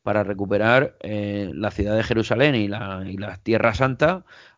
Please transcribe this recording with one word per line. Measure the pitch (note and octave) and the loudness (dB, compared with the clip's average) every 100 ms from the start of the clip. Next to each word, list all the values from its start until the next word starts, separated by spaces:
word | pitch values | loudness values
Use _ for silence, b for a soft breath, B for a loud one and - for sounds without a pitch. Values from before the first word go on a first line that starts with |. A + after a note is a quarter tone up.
para | - G#2 | -2 0
recuperar, | G2 G2 G2 G2+ A2+ D#3+ E3 - | 0 -4 0 2 4 4 4 -4
eh, | G2 G#2+ G#2 G2+ F#2+ | -8 -6 -4 -4 -6
la | C#2+ G#2 | -4 -4
ciudad | G#2 G2+ A2 | -2 0 0
de | |
Jerusalén | A2 A2 G#2+ A2+ D3 B2 | 0 -2 0 2 2 2
y | G#2 | -2
la, | G2+ G2 F#2+ F#2+ | -4 -8 -8 -8
y | F#2+ | -8
la | G2+ F#2+ | -10 -8
Tierra | - A2 A#2 | 0 2 2
Santa | A2 C3 B2 D3+ F#3 - B B | 2 -2 2 0 0 -8 B B